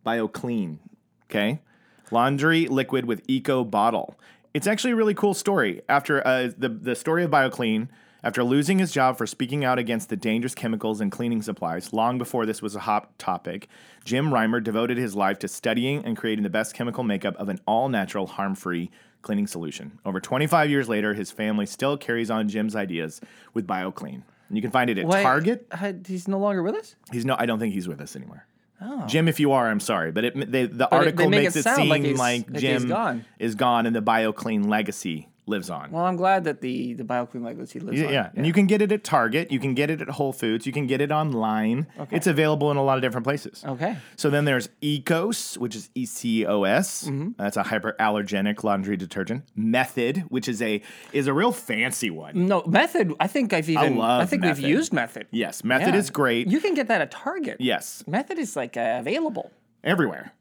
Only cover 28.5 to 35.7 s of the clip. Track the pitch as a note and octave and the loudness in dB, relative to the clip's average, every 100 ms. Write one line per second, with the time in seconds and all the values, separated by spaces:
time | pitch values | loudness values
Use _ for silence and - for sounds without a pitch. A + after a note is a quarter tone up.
28.5 | _ _ _ G#3 C#4 C3 C3+ E3 D3+ C#3+ | _ _ _ -10 -8 -2 2 2 4 4
29.5 | C3+ A#2 G#2+ - G2+ E2 E2 A#2+ C3+ A#2+ | 4 2 0 0 0 0 0 -2 -2 -2
30.5 | B2+ A#2+ A2+ C3 - D#3+ E3+ F3 G3+ F3+ | 0 0 0 2 4 4 4 4 4 4
31.5 | D#3 D#3+ F3 D3 D3+ C#3+ C3+ B2 A#2+ A2+ | 2 2 4 4 2 2 2 2 0 -4
32.5 | A2+ C3 B2+ B2 G3 G#3+ A#2+ A#2 _ A2+ | -2 0 0 0 0 -2 -4 -8 _ -4
33.5 | G#2+ B2+ A#2+ A#2 A2+ G#2+ A2+ A2 G#2+ A#2 | 0 2 4 4 2 4 4 2 0 -2
34.5 | G#2+ G#2 G#2+ G#2 G2+ F#2 D#2+ - _ - | 0 2 2 0 -4 -6 -6 -8 _ -6
35.5 | G#2 F2 | -6 -4